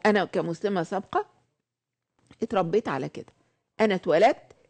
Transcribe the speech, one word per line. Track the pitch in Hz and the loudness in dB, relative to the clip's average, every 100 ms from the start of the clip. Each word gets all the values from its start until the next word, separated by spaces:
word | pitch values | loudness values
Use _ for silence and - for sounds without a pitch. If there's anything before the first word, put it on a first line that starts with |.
| 214 | 2
أنا | 202 170 | 2 0
كمسلمة | 156 160 165 202 190 | -2 -4 -4 -4 -4
سابقة | 165 190 - 359 427 _ _ _ _ _ _ _ _ _ _ _ | -4 -6 -4 -6 -6 _ _ _ _ _ _ _ _ _ _ _
اتربيت | 226 208 165 196 - | -4 -2 0 -2 -2
على | 135 147 | -6 -8
كده. | - - _ _ _ _ - | -12 -20 _ _ _ _ -2
أنا | 214 185 | -2 0
اتولدت | 190 156 226 302 - _ _ | 0 4 4 2 -8 _ _